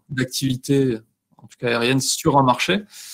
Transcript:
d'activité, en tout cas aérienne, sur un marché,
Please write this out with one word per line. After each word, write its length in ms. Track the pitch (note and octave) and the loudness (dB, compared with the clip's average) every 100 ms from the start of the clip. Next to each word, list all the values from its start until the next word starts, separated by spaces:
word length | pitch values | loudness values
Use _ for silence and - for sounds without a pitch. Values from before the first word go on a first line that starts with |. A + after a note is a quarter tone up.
| - | -10
d'activité, 880 | C3 B2+ - C3+ B2 - C#3 C3+ A2+ _ _ _ _ | -6 -4 -4 -4 -4 0 0 2 -2 _ _ _ _
en 80 | - | -20
tout 100 | - | -6
cas 100 | B2 | -2
aérienne, 320 | A#2 A#2+ C3+ | 0 2 0
sur 360 | - - D#3+ C#3 | 0 -2 2 4
un 40 | |
marché, 420 | B2+ - - G3 - - - | 4 2 0 -2 -4 -20 -18